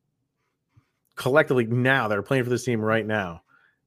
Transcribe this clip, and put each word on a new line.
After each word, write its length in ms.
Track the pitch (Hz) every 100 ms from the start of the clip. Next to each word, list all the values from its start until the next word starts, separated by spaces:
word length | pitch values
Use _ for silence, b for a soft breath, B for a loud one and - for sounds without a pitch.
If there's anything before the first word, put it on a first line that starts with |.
| _ _ _ _ _ _ _ _ _ _ _ -
collectively 500 | 127 143 151 127 113
now 420 | 123 127 135 110
that 100 | 104
are 40 |
playing 220 | 101 135
for 60 | 120
this 140 | 123
team 160 | 127 113
right 260 | 110 110 107
now 360 | 107 92 85 _ _ _ _